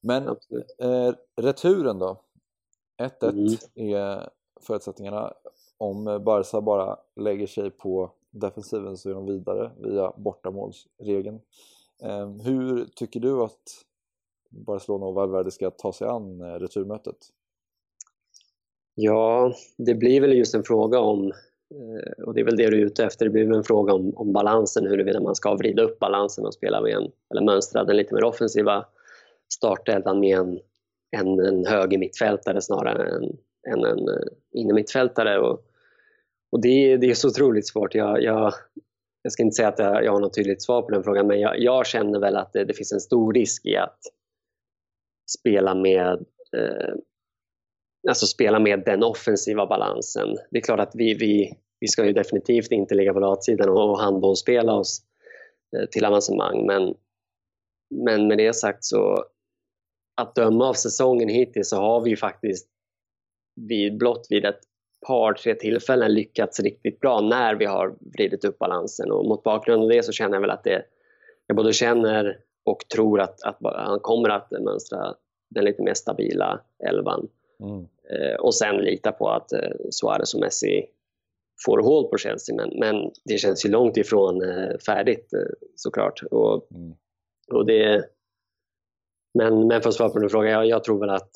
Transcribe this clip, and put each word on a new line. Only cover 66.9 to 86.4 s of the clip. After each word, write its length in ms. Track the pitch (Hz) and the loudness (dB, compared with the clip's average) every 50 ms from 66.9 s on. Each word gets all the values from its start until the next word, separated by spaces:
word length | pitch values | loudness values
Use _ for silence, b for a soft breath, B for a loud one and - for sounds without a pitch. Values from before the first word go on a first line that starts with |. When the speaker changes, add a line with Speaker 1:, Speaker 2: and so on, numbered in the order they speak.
| - - | -4 -2
Speaker 2:
bra 220 | - 135 120 107 | 0 0 2 2
när 340 | 107 110 117 127 120 110 107 | 2 2 2 2 2 0 0
vi 100 | 107 107 | 0 -2
har 300 | 101 95 92 92 95 95 - | -2 0 -2 -2 -4 -6 -10
vridit 460 | - - - - 101 92 - - - | -20 -10 -4 -2 -2 -2 -2 -2 -4
upp 140 | 98 - - | -4 -4 -2
balansen. 520 | 95 92 92 87 - - - - - 104 | -4 -4 -4 -4 -6 -8 -8 -8 -6 -4
Och 140 | 104 95 95 | -2 -2 0
mot 180 | 104 107 - - | -2 -2 -2 0
bakgrund 400 | 110 107 110 - 117 117 110 110 | -2 -2 0 0 2 2 4 4
av 60 | 110 | 4
det 140 | 117 117 113 | 4 2 2
så 80 | 113 | 0
känner 220 | 104 - 110 98 98 | -4 -4 -2 -2 -2
jag 60 | 95 | 0
väl 80 | 101 104 | -2 -2
att 140 | 101 - - | -2 -2 -2
det, 220 | - 92 - - b b b b b b b b b b b b | -2 -2 -2 -4 b b b b b b b b b b b b
jag 80 | - 104 | -2 0
både 160 | 110 110 110 107 | 2 2 2 2
känner 640 | - 123 117 120 117 113 107 110 110 104 101 - - _ _ _ _ - | 2 2 2 4 4 2 2 2 0 0 -2 -4 -8 _ _ _ _ -4
och 220 | 110 101 - - - - | -4 -4 -4 -6 -6 0
tror 260 | 110 110 107 104 101 | 2 2 4 4 2
att, 220 | 95 98 - - - | 0 0 -4 -8 -8
att 140 | 104 - - | -8 -8 -6
han 380 | - - - - - 101 101 101 | -6 -6 -4 -4 -4 -4 -4 -4
kommer 300 | - 110 113 120 117 104 | -2 -2 0 2 2 0
att 220 | 104 101 - - | 0 -2 -4 -6
mönstra 640 | - 98 - - - 101 - - - - - - - _ _ _ _ _ _ - | -8 -6 -4 -4 -4 -6 -8 -8 -8 -8 -6 -8 -10 _ _ _ _ _ _ -8
den 160 | - 107 101 | -2 0 0
lite 160 | 104 101 - 98 | 0 0 0 -2
mer 100 | 95 - | -2 -4
stabila 680 | - - - 98 - - - 50 50 50 50 50 - _ _ _ - - - | -4 -4 -6 -4 -2 -2 -2 -2 -2 -2 -2 -4 -6 _ _ _ -8 -4 -2
elvan. 380 | 50 50 50 50 50 - - - _ _ _ _ _ - 101 | -2 -2 -2 -2 -4 -6 -6 -10 _ _ _ _ _ -16 -14
Speaker 1:
Mm. 160 | 101 104 95 85 - _ _ _ - | -12 -12 -12 -14 -16 _ _ _ -8
Speaker 2:
Eh, 260 | - - 73 65 57 - | -6 -4 -4 -2 0 2
och 160 | - 117 113 | 4 4 4
sen 200 | - 110 104 101 | 4 0 0 0
lita 340 | 98 101 98 95 - - 107 | 0 0 0 0 0 -2 -4
på 180 | - - - - | -2 -2 -2 0
att, 220 | - - - - - | 0 -2 -2 -4 -4
eh, 180 | - - - - - - - | -4 -4 -4 -6 -8 -8 -8
Suarez 420 | - - - - 50 - - - - | -6 -4 -2 0 0 0 -2 -2 -2
och 60 | - | -2
Messi 440 | 52 - - - 55 50 50 50 - - _ _ _ _ _ _ _ _ _ _ _ _ _ - - | -2 -2 -2 -2 -2 0 0 -2 -4 -6 _ _ _ _ _ _ _ _ _ _ _ _ _ -6 0
får 120 | 117 107 | 2 2
hål 300 | 110 107 127 156 151 - - | 4 4 4 4 4 2 0
på 80 | - | -2
Chelsea, 380 | 104 - 110 110 113 - - 117 | -4 -4 -4 -8 -8 -8 -8 -6
men, 140 | 110 110 107 - - | -4 -4 -4 -2 -2
men 320 | 117 110 107 104 - - - _ - | -2 0 0 -2 -4 -6 -10 _ -6
det 120 | - 107 | -4 -4
känns 280 | 98 - 101 95 - - | 0 0 0 0 0 0
ju 40 | 104 | 2
långt 280 | 104 117 123 113 - | 4 4 4 4 2
ifrån, 440 | 110 98 - 113 101 98 92 90 92 92 | 2 0 2 4 4 4 4 2 0 -2
eh, 340 | 92 90 92 95 - - - - | -4 -4 -4 -4 -4 -6 -6 -2
färdigt, 480 | 110 101 95 101 127 110 - - - - | -2 0 0 2 0 0 -2 -4 -6 -6
eh, 60 | - - 50 - - - - _ | -4 -4 -6 -8 -14 -16 -20 _
såklart. 480 | - - - - 55 52 - - - - - | -10 -10 -6 -2 -2 -2 -2 -4 -6 -8 -2
Och, 360 | - 58 | 0 2